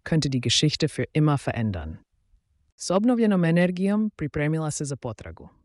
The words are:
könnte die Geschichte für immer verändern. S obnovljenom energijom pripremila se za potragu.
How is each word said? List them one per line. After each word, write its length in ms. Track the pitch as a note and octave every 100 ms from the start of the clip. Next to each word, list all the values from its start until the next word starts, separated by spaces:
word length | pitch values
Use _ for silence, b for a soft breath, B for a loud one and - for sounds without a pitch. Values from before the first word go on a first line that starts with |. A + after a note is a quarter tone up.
könnte 240 | - D#3+ C#3+
die 120 | B2+
Geschichte 480 | A#2+ - D3+ - D3+
für 160 | - B2
immer 260 | D#3 D3+ C#3+
verändern. 580 | - A#2 A2 F2+ D#2 F#2+ _ _ _ _ _ _ _ -
S 140 | -
obnovljenom 540 | F#3 A#3+ A#3 G#3+ F#3+
energijom 680 | E3 E3+ F3+ F3+ G3 G#3 G#3+ -
pripremila 540 | D3 D3+ D3 D#3+ D#3
se 140 | -
za 120 | C#3+ C#3
potragu. 520 | B2 - E2+ D#2 - _